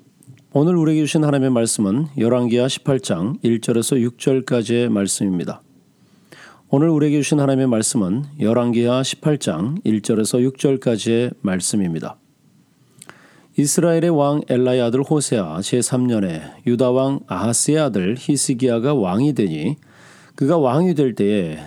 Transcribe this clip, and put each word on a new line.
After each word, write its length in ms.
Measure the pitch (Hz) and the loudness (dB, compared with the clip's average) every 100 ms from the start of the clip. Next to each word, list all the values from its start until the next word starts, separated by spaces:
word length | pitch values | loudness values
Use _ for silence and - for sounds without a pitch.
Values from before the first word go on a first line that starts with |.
| _ _ - - _ | _ _ -20 -20 _
오늘 240 | 139 165 175 | 0 2 2
우리에게 240 | 156 156 | 2 2
주신 240 | 147 160 | 0 0
하나님의 260 | 151 143 131 | 2 2 2
말씀은 560 | 120 113 - 98 120 160 139 | 2 0 0 0 0 -2 -2
열왕기하 520 | 117 123 123 120 131 | 2 2 2 0 0
십팔 320 | - - 131 | -2 -2 -2
장 340 | - 87 101 - | -2 -2 -2 -2
일 180 | 117 117 | 0 0
절에서 380 | - 117 110 135 | 0 0 0 0
육 220 | 120 - | 0 -2
절까지의 720 | 143 131 127 123 107 120 120 | 0 0 0 -2 0 0 0
말씀입니다. 680 | 104 98 - 98 90 - - _ _ _ _ _ _ _ - - - _ | 0 -2 -2 -2 -2 -4 -10 _ _ _ _ _ _ _ -20 -20 -20 _
오늘 200 | 139 165 | 2 2
우리에게 320 | 151 147 147 | 2 2 0
주신 200 | 135 151 | 0 0
하나님의 260 | 139 131 131 | 2 2 2
말씀은 600 | 113 107 117 92 113 143 - | 2 0 0 0 -2 -6 -2
열왕기하 640 | 104 120 120 117 120 127 | 0 2 2 2 2 0
십팔 360 | 131 - 156 143 | -2 -2 -2 -2
장 360 | - 78 107 175 | -2 -4 -4 -2
일 200 | - 110 | -2 0
절에서 380 | - 110 107 123 | 0 0 0 0
육 160 | 131 131 | 0 0
절까지의 760 | 143 131 127 107 110 117 123 - | 0 0 0 -2 0 0 -2 -4
말씀입니다. 720 | 101 92 - 107 90 80 - - _ _ _ _ _ _ _ _ - - - - _ - | -4 -2 -2 -2 -2 -4 -8 -14 _ _ _ _ _ _ _ _ -20 -20 -20 -20 _ -2
이스라엘의 540 | 143 - 170 165 170 | 0 2 2 2 2
왕 320 | 151 143 147 - | 2 2 0 0
엘라의 340 | 123 127 127 | 0 2 2
아들 200 | 117 127 | 2 0
호세아 600 | 139 151 - 120 82 80 | 0 0 0 -2 -2 -6
제삼 440 | - 123 113 131 123 | -2 -2 0 0 0
년에 360 | 113 92 80 71 - | 0 -2 -6 -12 -8
유다 280 | 120 120 127 | -2 2 2
왕 260 | 127 135 139 - | 2 0 -2 -6
아하스의 500 | 90 110 123 - 156 | -4 -2 0 0 2
아들 340 | 143 101 90 123 | 0 0 -2 -2
히스기야가 800 | - 139 - 120 127 117 131 | -2 -2 -2 0 0 2 0
왕이 380 | 143 92 98 147 | 0 0 2 0
되니 460 | 120 98 78 87 147 - - - - - - | 0 0 -2 -4 -6 -12 -20 -20 -20 -20 -4
그가 220 | 139 170 | 0 2
왕이 360 | 127 139 185 | 2 2 2
될 220 | 151 135 107 | 2 0 0
때에 420 | 101 104 82 78 | 0 0 -2 -8